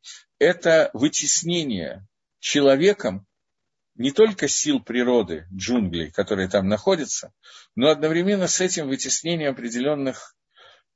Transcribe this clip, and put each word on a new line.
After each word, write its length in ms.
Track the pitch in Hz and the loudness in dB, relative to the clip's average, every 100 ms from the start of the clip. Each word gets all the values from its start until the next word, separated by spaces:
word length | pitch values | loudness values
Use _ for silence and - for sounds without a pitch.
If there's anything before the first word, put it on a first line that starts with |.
| - - _ - | -20 -20 _ 0
это 520 | 151 175 175 160 151 | 2 2 4 4 4
вытеснение 1120 | 110 147 - 147 - 165 175 147 101 76 95 - _ _ _ | 0 -2 0 -2 -2 -2 -4 -4 -6 -8 -12 -20 _ _ _
человеком 880 | - 147 139 135 185 202 113 95 - _ _ _ _ _ _ - | -2 4 4 6 4 2 -2 -6 -12 _ _ _ _ _ _ -4
не 120 | 127 | -2
только 360 | 139 214 190 143 | 4 4 4 -2
сил 320 | - 151 139 | -2 0 -2
природы, 640 | - 120 123 123 95 80 87 | -2 -2 2 2 2 -6 -10
джунглей, 560 | 95 92 120 95 85 78 | -10 -2 0 0 -4 -6
которые 380 | - 98 101 92 | -4 -4 -2 0
там 200 | 101 95 | 0 0
находятся, 640 | 104 - 185 127 - - _ - - - | 0 0 0 -2 -8 -12 _ -20 -20 -12
но 160 | - 139 | 0 2
одновременно 560 | 151 156 165 185 202 180 | 2 0 0 0 0 0
с 160 | - | 0
этим 260 | 185 180 143 | -2 -2 -4
вытеснение 600 | 131 135 - 160 170 147 | -4 -4 -4 -4 -4 -4
определенных 840 | 123 120 117 135 147 135 123 - _ _ _ - _ _ | -4 -6 -4 -2 -2 -4 -8 -14 _ _ _ -20 _ _